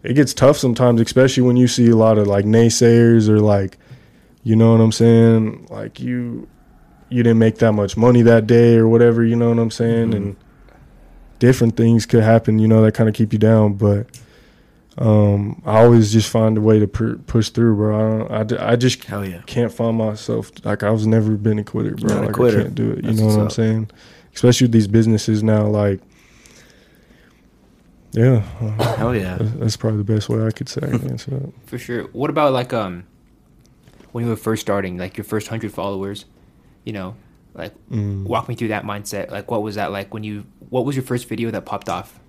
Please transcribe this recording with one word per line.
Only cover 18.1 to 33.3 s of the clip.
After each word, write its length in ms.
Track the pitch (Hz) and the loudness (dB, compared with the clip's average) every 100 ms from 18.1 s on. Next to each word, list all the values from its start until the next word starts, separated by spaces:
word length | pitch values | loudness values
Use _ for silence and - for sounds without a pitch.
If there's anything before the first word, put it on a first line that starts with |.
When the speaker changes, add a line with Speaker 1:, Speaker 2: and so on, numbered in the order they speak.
| 110 | -4
Speaker 1:
don't, 120 | 110 | -6
I 120 | 113 | -6
d-, 140 | 107 120 | -4 -4
I 180 | 110 120 | -2 0
just 280 | 127 - - | 0 -2 -10
Speaker 2:
Hell 200 | 101 98 | -10 -10
yeah. 160 | 85 - | -12 -10
Speaker 1:
can't 240 | 117 117 | -6 -6
find 260 | - 113 113 | -4 -4 -2
myself. 540 | 110 107 - 117 110 - | -4 -6 -8 -8 -8 -12
Like, 200 | 110 104 | -8 -4
I 80 | 104 | -2
was 160 | 110 107 | -2 0
never 240 | 113 107 | 0 0
been 260 | 107 107 107 | -2 -2 -4
a 60 | |
quitter, 320 | 104 110 110 - | -4 -6 -6 -4
bro. 180 | 110 | -4
Speaker 2:
Not 100 | 104 | -4
a 20 | 104 | -4
Speaker 1:
Like, 80 | 107 | 0
Speaker 2:
quitter. 240 | 123 104 | 0 0
Speaker 1:
I 20 | |
can't 120 | - 107 | -2 -4
do 160 | 110 | -6
it. 60 | 110 | -4
You 40 | |
Speaker 2:
That's 140 | 117 110 | -4 0
Speaker 1:
know 80 | 110 | 0
Speaker 2:
what's 100 | 107 | 2
Speaker 1:
what 40 | |
I'm 60 | 104 | -2
Speaker 2:
up. 40 | |
Speaker 1:
saying? 360 | - 110 110 110 _ - - _ - | -2 -2 -2 -6 _ -20 -20 _ 0
Especially 300 | 123 123 123 | 2 4 2
with 60 | |
these 140 | 113 101 | 2 2
businesses 540 | 110 110 110 - 110 | 2 2 0 0 -2
now, 240 | 110 107 104 | 0 0 0
like, 340 | 107 101 95 _ _ _ _ _ _ _ _ _ _ _ _ _ _ _ _ _ _ _ _ _ | 0 -2 -4 _ _ _ _ _ _ _ _ _ _ _ _ _ _ _ _ _ _ _ _ _
yeah. 320 | 110 123 120 107 - | 0 2 2 -2 -10
Uh, 340 | 110 107 117 113 | -10 -6 -4 -4
Speaker 2:
Hell 180 | 113 120 | -4 -4
yeah. 220 | 92 92 | -6 -6
Speaker 1:
that's, 140 | 110 120 | -6 -4
that's 200 | 110 - | -6 -4
probably 200 | 117 107 | -4 -4
the 160 | 98 | -2
best 160 | 107 - | -4 -2
way 160 | 113 110 | -4 -4
I 60 | |
could 180 | - 123 | -6 -10
say 100 | - | -10
I 40 | - 117 | -6 -6
can 140 | 131 | -6
answer 200 | 120 - | -12 -10
that. 200 | 131 135 - _ | -10 -12 -18 _
Speaker 3:
For 120 | 123 | -16
sure. 260 | - 120 - | -10 -10 -10
What 160 | 113 147 | -8 -6
about, 240 | 156 147 | -2 0
like, 180 | 131 127 | -2 -4
um, 320 | 120 98 87 90 _ _ | -6 -6 -10 -18 _ _